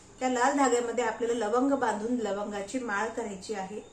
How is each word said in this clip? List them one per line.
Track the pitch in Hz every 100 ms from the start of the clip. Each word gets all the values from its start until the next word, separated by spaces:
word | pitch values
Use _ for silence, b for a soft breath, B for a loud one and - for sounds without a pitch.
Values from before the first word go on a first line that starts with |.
| B -
त्या | 254
लाल | 240 262 277
धाग्यामध्ये | 262 240 233 226
आपल्याला | 226 226 233 240 208
लवंग | 240 277
बांधून | 262 233 208 226 240
लवंगाची | 208 202 208 202 196 254
माळ | 233 202 226
करायची | 233 214 185 202
आहे | 202 185 214 -